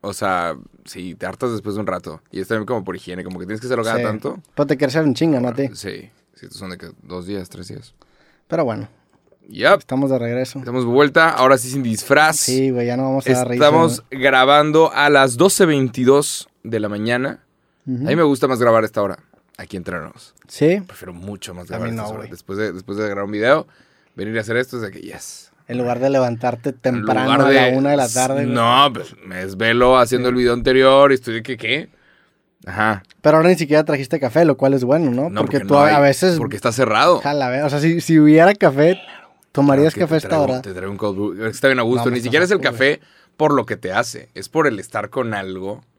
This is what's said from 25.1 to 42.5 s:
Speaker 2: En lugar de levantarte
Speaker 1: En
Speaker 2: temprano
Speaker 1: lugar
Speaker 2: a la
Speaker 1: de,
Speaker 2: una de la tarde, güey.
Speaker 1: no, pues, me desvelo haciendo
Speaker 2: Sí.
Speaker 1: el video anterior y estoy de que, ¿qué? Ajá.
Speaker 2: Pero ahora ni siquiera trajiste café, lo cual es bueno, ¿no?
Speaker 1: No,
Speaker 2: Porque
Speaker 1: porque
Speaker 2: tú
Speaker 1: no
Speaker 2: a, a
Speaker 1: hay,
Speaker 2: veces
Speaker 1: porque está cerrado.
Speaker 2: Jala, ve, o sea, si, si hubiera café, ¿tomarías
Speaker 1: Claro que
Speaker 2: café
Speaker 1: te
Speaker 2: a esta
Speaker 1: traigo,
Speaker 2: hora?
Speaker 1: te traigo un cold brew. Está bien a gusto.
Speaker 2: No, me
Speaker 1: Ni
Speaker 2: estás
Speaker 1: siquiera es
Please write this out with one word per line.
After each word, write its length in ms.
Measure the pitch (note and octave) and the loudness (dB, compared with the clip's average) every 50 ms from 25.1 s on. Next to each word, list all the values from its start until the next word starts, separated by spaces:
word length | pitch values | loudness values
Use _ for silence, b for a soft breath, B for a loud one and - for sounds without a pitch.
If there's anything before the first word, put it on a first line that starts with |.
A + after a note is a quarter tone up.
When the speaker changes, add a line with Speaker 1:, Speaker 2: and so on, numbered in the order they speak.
| - - - - - - - _ _ _ _ _ | -18 -18 -18 -18 -20 -20 -20 _ _ _ _ _
Speaker 2:
En 100 | A#2+ B2 | -8 -6
lugar 200 | B2 A#2+ B2 A#2+ | -4 -4 -4 -2
de 100 | B2+ C3+ | -2 0
levantarte 580 | C#3 C3+ B2+ B2 A#2 A#2 B2 B2 A#2+ A#2+ - D3 | 0 0 0 0 -2 -4 -4 -6 -6 -4 -6 -8
Speaker 1:
En 100 | C3 - | -8 -4
Speaker 2:
temprano 440 | _ B2+ B2 A#2+ G#2 G#2+ B2 B2+ C3 C3 A2+ | _ -4 -2 -2 -2 -2 -2 0 0 2 2
Speaker 1:
lugar 80 | B2 | 2
Speaker 2:
a 100 | C3+ C3+ | 4 4
la 120 | C#3 C3+ C3 B2+ | 4 4 4 2
Speaker 1:
de, 60 | B2+ C3 | 2 0
Speaker 2:
una 120 | C3+ C#3 D3 | 0 0 0
de 40 | |
la 100 | C#3+ C3 A#2 | 0 0 -2
tarde, 340 | A2+ B2+ B2+ B2+ C3+ C#3 C#3+ | 0 -2 -2 0 0 -2 -2
güey. 100 | A#2+ A#2+ | -2 -2
Speaker 1:
no, 360 | A#2+ A#2 A#2 B2 C3+ C#3+ C#3+ B2 | 0 2 2 4 4 4 2 0
pues, 240 | - F2+ - - _ - | -4 -14 -14 -18 _ -20
me 120 | F#2+ F2+ | -16 -12
desvelo 600 | F2+ F#2 F#2+ G2 F#2+ A2 A2+ A#2 A#2+ B2 B2 C3 B2+ | -12 -10 -10 -6 -2 0 0 2 4 4 6 6 4
haciendo 300 | B2 A2+ B2+ B2 B2 B2+ | 4 2 0 -2 0 0
Speaker 2:
Sí. 40 | B2 | 0
Speaker 1:
el 40 | |
video 160 | B2 B2 B2 A#2+ | 2 2 0 0
anterior 580 | B2 A#2 C3+ B2+ C3 C3 C3+ C3+ C#3 C#3 C#3+ C3+ | 0 0 2 4 6 6 6 6 6 6 6 4
y 20 | |
estoy 200 | B2+ - - A2+ | 2 -2 -6 -10
de 60 | A2+ A2+ | -8 -8
que, 140 | - C3 | -10 -12
¿qué? 320 | A2+ A#2+ A2+ B2 D3 - - _ _ _ _ _ _ _ _ _ _ _ _ _ _ _ | -10 -6 -6 -6 -6 -6 -12 _ _ _ _ _ _ _ _ _ _ _ _ _ _ _
Ajá. 360 | - F2+ G2+ G#2+ A2 G#2+ G2 F#2+ _ _ _ _ | -14 -6 -2 -2 -2 -2 -4 -8 _ _ _ _
Speaker 2:
Pero 160 | D3 D3+ D#3+ | 4 4 6
ahora 100 | D#3+ F3+ | 6 4
ni 80 | F#3 | 4
siquiera 280 | E3 E3 C#3+ D3 D3+ D#3 | 2 2 2 2 2 2
trajiste 360 | D3+ D3+ C3+ C3+ - - D#3+ | 2 -2 -4 -4 -6 -4 -4
café, 240 | C#3 B2 A2+ D#3 E3+ | -4 0 2 4 4
lo 140 | D#3+ C#3 B2+ | 4 2 2
cual 160 | C#3 C3+ C3+ | 2 2 2
es 100 | C#3 B2 | 2 2
bueno, 260 | B2 C#3 D#3+ F3 C#3 | 2 0 2 2 0
¿no? 200 | A#2+ B2 C#3 E3+ | -2 -2 -4 -4
Speaker 1:
No, 100 | F3+ G2+ | -2 -4
Speaker 2:
Porque 180 | - C#3 - C#3 | -4 -2 -2 -4
Speaker 1:
porque 80 | G2 G2 | 0 2
Speaker 2:
tú 60 | C#3+ | 4
Speaker 1:
no 60 | C#3+ | 6
Speaker 2:
a, 80 | C#3+ D3+ | 6 6
a 80 | D3+ | 6
Speaker 1:
hay, 60 | D3 C#3+ | 4 4
Speaker 2:
veces 340 | C#3 C3+ - - F#3 F3 | 4 2 2 2 0 0
Speaker 1:
porque 200 | D#3+ A#2+ A2 - | 0 -2 -4 -6
está 140 | G#2 - - A2+ | -4 -4 -4 0
cerrado. 480 | A#2+ C3 A2+ G#2+ G#2+ C3+ E3 F3 - | 0 0 2 2 4 4 4 4 2
Speaker 2:
Jala, 280 | - C#3+ D3 D3 C3+ B2 | 0 -2 -2 -2 -2 -2
ve, 140 | B2 C3+ D3 | -2 -2 -2
o 80 | D3 | -2
sea, 100 | C3+ D3 | -2 0
si, 220 | C#3+ E3 E3+ E3+ D#3 | 0 0 0 0 0
si 160 | - E3+ D#3 | 4 6 6
hubiera 360 | D3+ D3+ D3+ D#3 E3 F#3+ G#3 | 8 8 8 8 8 6 4
café, 460 | - - E3 C3+ C3+ D3 E3 F#3+ - - B B B B B B B B _ _ | 4 2 2 4 4 4 4 2 0 -6 B B B B B B B B _ _
¿tomarías 420 | C#3+ C#3 C#3+ C#3 C3+ D3 D#3+ D#3+ | 0 2 4 4 4 2 2 2
Speaker 1:
Claro 140 | - F3+ D3+ | 0 -2 0
que 20 | |
Speaker 2:
café 0 | |
Speaker 1:
te 40 | D#3 | 0
Speaker 2:
a 40 | D#3+ | -2
esta 100 | - G2 | -2 -2
Speaker 1:
traigo, 160 | - D#3 C#3+ C3 B2+ | -2 0 0 0 -2
Speaker 2:
hora? 100 | B2+ B2 | -4 -6
Speaker 1:
te 100 | G#2 F#2 | -10 -12
traigo 160 | F2+ F#2 G2 G2+ | -10 -10 -10 -8
un 60 | F#2+ | -6
cold 180 | A2 G#2 G2 | -6 -6 -4
brew. 300 | F#2 G#2 G#2 E2+ F#2+ A2+ | -4 -4 -6 -6 -6 -6
Está 220 | A2+ A2 - - C#3 | -8 -6 0 0 0
bien 100 | C3+ C3 | 2 2
a 40 | A#2+ | 0
gusto. 220 | A#2 B2 B2 A#2+ | 0 0 0 0
Speaker 2:
No, 60 | B2 | 0
me 0 | B2 | -2
Speaker 1:
Ni 60 | B2 | -2
Speaker 2:
estás 60 | A#2 | -4
Speaker 1:
siquiera 200 | B2 A#2 D3+ F3+ | 0 0 0 2
es 60 | F3+ | 2